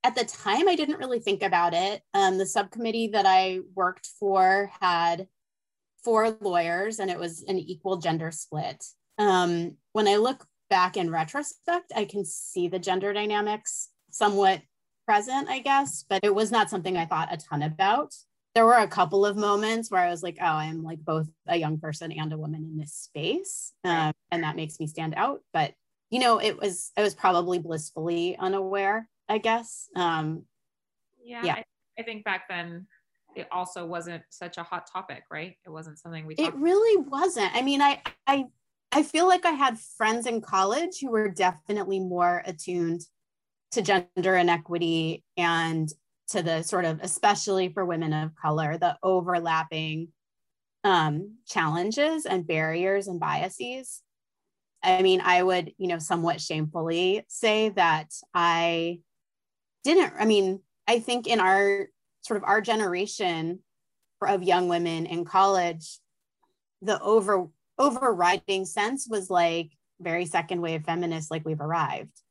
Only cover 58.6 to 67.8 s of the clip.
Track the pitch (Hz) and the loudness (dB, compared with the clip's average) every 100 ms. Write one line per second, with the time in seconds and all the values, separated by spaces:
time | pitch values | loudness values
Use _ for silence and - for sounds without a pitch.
58.6 | 170 170 165 175 _ _ _ _ _ _ | 2 0 -2 -6 _ _ _ _ _ _
59.6 | _ _ 269 339 320 - 214 208 190 190 | _ _ 4 4 4 0 4 4 2 -2
60.6 | _ _ - 233 226 247 233 233 185 196 | _ _ 0 0 0 -4 0 2 4 4
61.6 | 202 196 196 _ _ _ - 214 190 208 | 4 2 -4 _ _ _ -6 -4 2 2
62.6 | 208 220 202 180 208 - 185 165 160 185 | 2 0 0 -2 -4 -2 -2 -2 -4 -6
63.6 | _ _ _ _ _ _ 190 196 185 180 | _ _ _ _ _ _ 0 0 4 2
64.6 | 180 170 170 165 165 165 165 190 196 196 | 2 0 -2 -4 -4 -6 0 4 6 4
65.6 | 175 165 160 - _ _ _ _ _ _ | 0 -4 -14 -20 _ _ _ _ _ _
66.6 | _ _ 196 202 196 220 196 196 165 _ | _ _ -4 -2 4 4 4 0 0 _
67.6 | _ - | _ 2